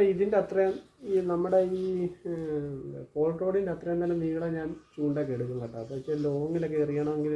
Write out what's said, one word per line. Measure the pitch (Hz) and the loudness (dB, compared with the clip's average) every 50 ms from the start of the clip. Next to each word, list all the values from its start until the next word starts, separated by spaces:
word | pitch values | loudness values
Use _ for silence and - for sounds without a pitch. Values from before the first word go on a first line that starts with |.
| 202 196 | 6 4
ഇതിൻ്റെ | 190 175 202 208 214 196 | 4 4 2 4 4 2
അത്രയും, | 185 - 190 190 190 190 - - - - _ _ 262 208 | 2 2 2 4 4 4 2 -2 -8 -14 _ _ -4 0
ഈ | 190 185 180 175 | 0 2 2 2
നമ്മുടെ | 175 170 175 185 185 190 185 185 185 185 | 2 2 2 4 4 4 4 4 0 -2
ഈ, | 185 185 185 180 175 175 - - - 175 | -2 -2 0 0 -2 -2 -4 -6 -6 -6
ഏഹ്, | 170 165 160 156 151 147 143 143 139 131 139 143 139 139 131 - _ | -4 -4 -2 -2 -2 -2 -4 -4 -6 -8 -8 -10 -10 -12 -12 -6 _
പോൾ | 147 151 160 165 165 | 0 0 2 2 0
റോഡിൻ്റെ | 185 185 190 196 196 180 165 | 0 2 2 2 0 0 -4
അത്രയും | - - 170 170 170 175 | -4 -2 -2 0 0 2
തന്നെ | 170 175 170 165 | 0 0 0 0
നീളം | 160 160 165 170 170 165 | 0 -2 -2 -2 -2 -2
ഞാൻ | 160 156 160 - - - _ _ | -4 -4 -6 -8 -10 -14 _ _
ചൂണ്ടൊക്കെ | 151 147 147 143 139 - 131 123 | -2 0 0 0 0 0 -2 -2
എടുക്കും | 120 123 123 127 123 | -2 -4 -4 -4 -6
കേട്ടോ. | 120 117 117 117 113 | -6 -6 -8 -8 -8
അപ്പോൾ | 123 135 135 | -6 -8 -8
ഇച്ചിരി | 131 156 156 151 147 | -4 -2 -2 0 0
ലോങ്ങിലൊക്കെ | 147 139 143 147 156 165 170 165 151 156 151 147 | 0 0 0 -2 -2 -2 -2 -2 0 0 0 0
എറിയണമെങ്കിൽ | 147 147 147 147 151 151 151 151 151 151 | 2 0 0 0 0 0 0 0 0 -2